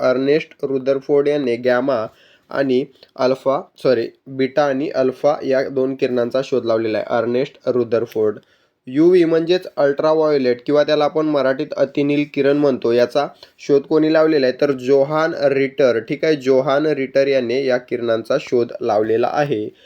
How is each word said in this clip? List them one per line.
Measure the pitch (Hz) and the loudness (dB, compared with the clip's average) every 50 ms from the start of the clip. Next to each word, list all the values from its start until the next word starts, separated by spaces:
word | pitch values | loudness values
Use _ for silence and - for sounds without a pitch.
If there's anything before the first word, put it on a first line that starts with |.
अर्नेस्ट | 127 127 127 127 135 139 147 160 160 - - _ - | 0 0 0 0 2 0 0 0 -2 -6 -12 _ -6
रुदरफोर्ड | 135 135 135 127 131 139 135 131 - 147 143 143 143 | -4 -4 -2 -2 -2 -2 -2 -2 0 0 0 2 2
यांनी | 147 147 143 123 117 | 0 -2 -2 -2 -2
गॅमा | 117 123 123 123 123 127 143 135 113 107 117 - _ _ _ _ _ _ - | -2 0 0 0 0 0 0 -2 -2 -4 -6 -10 _ _ _ _ _ _ -8
आणि | - - 143 135 127 127 143 156 _ _ - - - | -4 -4 0 0 0 0 0 -4 _ _ -20 -14 -6
अल्फा, | - 127 127 131 131 - 135 131 156 196 - _ - - | -2 0 0 0 0 0 -2 -2 -2 -4 -8 _ -4 0
सॉरी, | 143 127 113 117 - - _ _ | 0 0 0 0 -4 -8 _ _
बीटा | - 135 131 131 127 131 156 147 | -10 -6 -4 -4 -2 0 0 0
आणि | 143 135 131 143 175 | 0 0 -2 -4 -4
अल्फा | - - 131 127 123 - - 143 151 - - | -2 -2 -2 -2 -2 -2 0 0 0 -2 -2
या | 135 131 127 113 - | -2 -2 0 -2 -2
दोन | 135 135 131 135 135 | -2 -2 -2 -2 -2
किरणांचा | 131 135 127 123 123 120 120 - 127 139 | -4 -4 -2 0 -2 -2 -2 -2 -4 -4
शोध | - - 123 117 | -2 -2 -2 0
लावलेला | 113 113 113 113 110 107 101 | 0 0 0 0 -2 -2 -4
आहे | - - 120 | -4 -2 -2
अर्नेस्ट | 120 113 117 120 123 139 - - - - | -2 -2 0 -2 -2 -2 -4 -8 -8 -6
रुदरफोर्ड. | 131 120 123 120 113 117 113 113 - - 113 107 107 104 - - _ _ _ _ _ _ _ _ | -2 -2 -2 0 0 0 -2 -2 -2 -2 -2 -2 -2 -2 -4 -10 _ _ _ _ _ _ _ _
यूव्ही | 131 127 143 160 175 185 185 170 | -6 0 2 4 6 6 4 4
म्हणजेच | 160 165 160 165 160 180 180 180 - - | 4 2 0 0 0 0 -2 -2 -6 -4
अल्ट्राव्हायोलेट | - 147 139 135 - 147 156 156 160 156 151 151 143 131 123 120 120 - | 0 0 0 0 0 0 0 2 2 2 2 2 2 2 0 0 -2 -2
किंवा | - 143 147 147 | 0 2 2 2
त्याला | 143 151 147 151 | 2 2 0 0
आपण | 147 147 156 156 | 0 0 -2 -2
मराठीत | 156 151 143 131 131 135 131 156 143 - | 0 0 0 0 0 0 -2 -4 -6 -4
अतिनील | - 143 139 - 151 143 143 143 147 147 147 - | -2 -2 -2 0 0 0 0 0 0 -2 -2 -2
किरण | 147 135 139 143 | -2 0 2 2
म्हणतो, | 147 147 143 131 117 - 117 117 | 2 2 0 0 0 0 0 2
याचा | 120 120 120 - 143 143 139 - _ - - _ _ | 2 2 2 0 -2 -4 -4 -6 _ -20 -20 _ _
शोध | - - 147 139 139 | -2 0 0 0 2
कोणी | - 156 156 156 156 160 | 0 0 0 2 2 2
लावलेला | 160 156 160 156 147 131 | 2 2 2 2 2 2
आहे, | 127 127 - | 0 0 0
तर | 147 147 139 | 0 0 0
जोहान | 127 123 127 139 139 135 143 151 156 160 165 165 | -2 0 2 2 4 2 2 0 0 0 -2 -2
रिटर. | - - 143 139 135 139 135 131 - 147 123 117 113 | 0 0 0 2 0 0 -2 0 2 2 2 2 0
ठीक | 110 - 151 135 - | -2 -6 -6 -2 0
आहे, | 160 160 | 0 0
जोहान | 143 127 131 135 131 135 147 135 143 151 | 0 2 2 2 2 2 2 0 0 0
रिटर | 156 151 139 135 127 - 135 139 | 0 -2 -2 -2 -2 0 0 2
यांनी | 139 135 135 123 113 120 135 139 | 2 2 0 0 0 -2 -2 0
या | 131 123 | 0 0
किरणांचा | 127 127 - 127 120 117 117 113 113 113 - 127 - | -2 -2 -4 -6 -4 -2 -2 -2 -2 -2 -2 -4 -4
शोध | - - - 123 120 120 - - | -2 0 0 0 0 0 -4 -6
लावलेला | 120 117 107 104 110 110 113 113 120 - - | -4 -2 0 0 0 2 0 0 0 0 0
आहे. | 147 147 143 139 107 107 - - _ _ | -2 -2 -2 -2 -4 -6 -8 -12 _ _